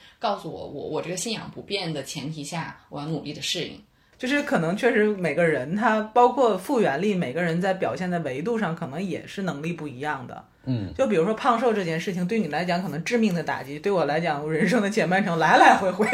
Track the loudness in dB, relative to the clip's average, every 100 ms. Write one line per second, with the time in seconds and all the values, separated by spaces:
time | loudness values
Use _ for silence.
0 | -20 -6 -4 -2 -6 -10 -10 -10 -6 -6
1 | -4 -6 -4 -6 -8 -14 -8 -6 -4 -6
2 | -6 -8 -8 -8 -8 -8 -8 -12 -14 -10
3 | -6 -6 -6 -8 -6 -4 -6 -10 -20 _
4 | _ -8 -2 0 0 0 0 2 2 4
5 | 2 2 -2 2 2 2 0 0 2 2
6 | 2 4 4 6 2 2 0 2 2 2
7 | 0 0 0 -2 0 0 0 0 0 -2
8 | -2 -2 -2 -4 -2 0 0 -4 -6 -6
9 | -4 -6 -8 -6 -4 -4 -6 -6 -8 -8
10 | -6 -6 -8 -14 -18 _ -4 -4 -4 -2
11 | 2 2 2 2 2 2 2 2 0 -2
12 | -2 -2 -2 0 0 -2 0 -2 -2 -6
13 | -2 2 2 2 -2 -6 -6 -6 0 2
14 | 2 0 0 -2 -2 0 2 2 2 0
15 | 2 2 2 2 6 8 8 8 4 0
16 | 2